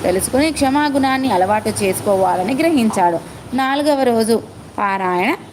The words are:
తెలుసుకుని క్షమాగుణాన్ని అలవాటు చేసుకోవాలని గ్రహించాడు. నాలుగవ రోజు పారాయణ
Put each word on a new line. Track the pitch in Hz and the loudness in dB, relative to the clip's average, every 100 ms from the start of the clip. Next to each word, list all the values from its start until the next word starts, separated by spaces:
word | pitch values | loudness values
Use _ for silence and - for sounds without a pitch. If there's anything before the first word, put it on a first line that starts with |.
తెలుసుకుని | 196 185 - 254 311 | 0 -2 0 0 0
క్షమాగుణాన్ని | 294 269 277 294 277 269 262 262 | 0 0 2 0 0 0 0 0
అలవాటు | 190 185 214 214 196 | 2 2 0 0 -2
చేసుకోవాలని | 202 185 - 196 185 180 185 262 | -2 -2 0 2 2 0 -2 0
గ్రహించాడు. | 330 302 226 208 175 165 - - - 247 | 2 2 2 2 2 0 -6 -16 -8 -2
నాలుగవ | 262 277 294 277 | 0 0 2 2
రోజు | 262 226 220 226 - - - - | 2 2 2 0 -2 -18 -16 -6
పారాయణ | 208 196 185 180 202 339 - | -4 -2 -2 0 0 -2 -6